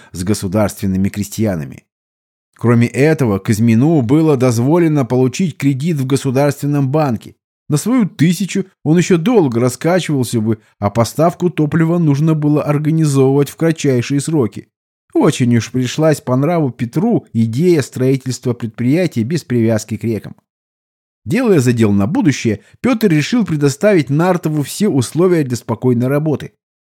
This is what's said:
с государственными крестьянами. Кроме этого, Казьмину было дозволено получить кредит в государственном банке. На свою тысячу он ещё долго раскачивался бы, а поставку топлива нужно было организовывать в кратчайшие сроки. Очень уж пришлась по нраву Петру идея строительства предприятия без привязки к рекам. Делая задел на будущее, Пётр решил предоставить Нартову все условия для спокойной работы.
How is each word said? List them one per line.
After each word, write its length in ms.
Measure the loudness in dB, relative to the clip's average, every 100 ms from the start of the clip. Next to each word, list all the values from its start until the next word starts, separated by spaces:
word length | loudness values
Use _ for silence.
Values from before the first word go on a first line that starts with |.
| -8
с 100 | -8
государственными 880 | -4 -2 -2 -2 -2 -2 -4 -2 -2
крестьянами. 760 | -4 -8 -4 -4 -4 -8 -14 -20 _ _ _ _ _ _ -4
Кроме 320 | 2 2 2
этого, 500 | 2 2 2 0 -2
Казьмину 640 | -2 0 2 2 2 2
было 340 | 2 2 2 2
дозволено 680 | 2 0 0 2 2 0
получить 540 | 0 0 0 0 -4 -2
кредит 380 | -2 -2 -2 -2
в 80 | -2
государственном 840 | -2 -2 -2 -2 -2 -2 -2 0
банке. 460 | 0 -2 -4 -8 -20 _ _ -4
На 80 | -4
свою 320 | 0 0 0
тысячу 580 | 0 0 0 -4 -6 -8 _
он 120 | 0 2
ещё 220 | 2 2
долго 420 | 2 2 2 2
раскачивался 800 | 0 -2 -2 0 0 -2 -2 -2
бы, 180 | -2 -4 _ -8
а 100 | -4
поставку 600 | 0 -2 0 0 0 -2
топлива 480 | 0 -2 0 0 2
нужно 360 | 2 2 2
было 280 | 2 2 0
организовывать 880 | 0 -2 0 0 2 4 4 4 0
в 60 | -2
кратчайшие 640 | -2 0 0 0 0 -4
сроки. 480 | -2 -2 -2 -4 -18 _ _ _ _
Очень 440 | 0 2 2 2 2
уж 140 | 0
пришлась 500 | -4 -4 0 0 0
по 160 | -2 -2
нраву 340 | 0 0 -2
Петру 560 | -4 -6 -2 0 0 -2
идея 500 | -2 -2 0 2 2
строительства 720 | 0 -2 0 0 -2 -6 -4
предприятия 680 | -6 -6 -4 0 0 0 -2
без 200 | -2 -4
привязки 520 | -2 0 0 0 -4 -8
к 80 |
рекам. 320 | -6 -6 -8 -18 _ _ _ _ _ _ _ _
Делая 340 | -4 0 2 4
задел 320 | 4 2 2
на 160 | 2 0
будущее, 540 | 0 0 0 -2 -4 _ _
Пётр 280 | -2 0 0
решил 360 | 0 0 -2
предоставить 640 | -2 0 -2 0 2 2 2
Нартову 520 | 0 0 0 -2 -4
все 260 | -4 -2 0
условия 540 | 0 -2 0 2 2
для 140 | -2 -6
спокойной 500 | -6 -2 0 0 0
работы. 460 | -2 -2 -4 -8 _ _ _